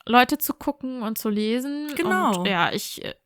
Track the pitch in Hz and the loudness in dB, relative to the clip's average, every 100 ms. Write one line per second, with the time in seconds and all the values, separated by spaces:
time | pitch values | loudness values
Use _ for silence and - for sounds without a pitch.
0 | - 240 247 294 - - - 277 262 254 | 2 4 6 2 -4 -4 -4 -6 -6 -6
1 | 220 220 220 208 214 240 269 285 294 285 | -6 -4 -2 0 0 0 -2 -6 -6 -4
2 | 349 370 311 185 185 180 170 208 - - | 0 2 2 2 2 2 2 0 -6 -10
3 | - - | -12 -14